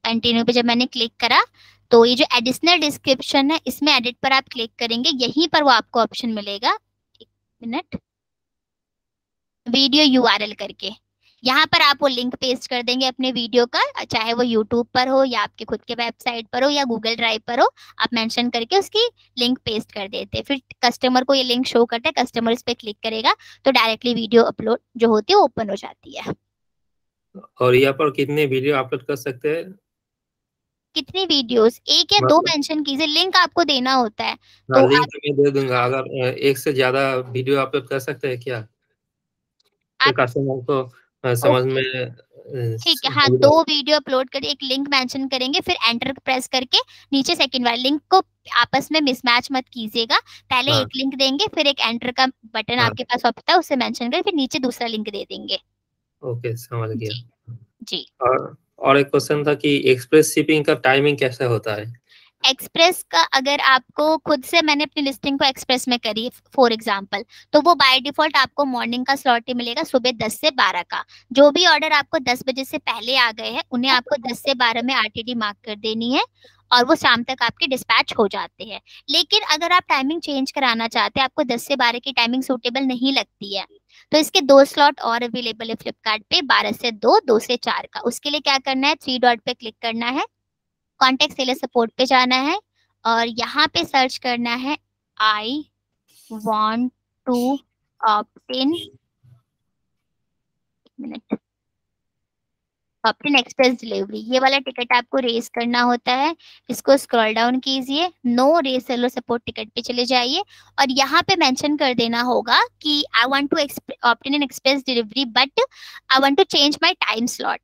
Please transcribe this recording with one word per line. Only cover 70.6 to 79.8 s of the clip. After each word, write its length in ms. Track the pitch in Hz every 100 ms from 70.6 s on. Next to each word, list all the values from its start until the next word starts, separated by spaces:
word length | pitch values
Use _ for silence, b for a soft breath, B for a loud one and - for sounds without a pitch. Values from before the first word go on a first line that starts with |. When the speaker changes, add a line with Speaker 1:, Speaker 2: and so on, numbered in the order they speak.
| 202 180
Speaker 1:
का। 220 | - 175 - b b
जो 180 | 247 294
भी 140 | 294 359
order 240 | 302 311
आपको 280 | 302 285 320
दस 240 | 254 254 262
बजे 180 | 254 262
से 120 | 302
पहले 380 | - 226 226 262
आ 140 | 240
गए 180 | 220 220
हैं 140 | 226 -
उन्हें 200 | 247 262
आपको 380 | 254 240 285 240
दस 100 | 240
से 140 | -
बारह 280 | 262 240 226
में 120 | 247
आरटीडी 400 | 262 214 254 226
मार्क 240 | 240 214 208 -
कर 100 | 208
देनी 360 | 220 220 233
है 100 | 285 480 b b b _
और 140 | 247 247
वो 100 | 320
शाम 280 | 285 233
तक 140 | 240 262
आपके 260 | 233 - 277
dispatch 460 | 254 - 233 285 -
हो 80 | 202
जाते 360 | 202 175 _
हैं। 180 | 214 196 _ B -
लेकिन 320 | 302 320 415 415
अगर 200 | 311 339
आप 120 | 359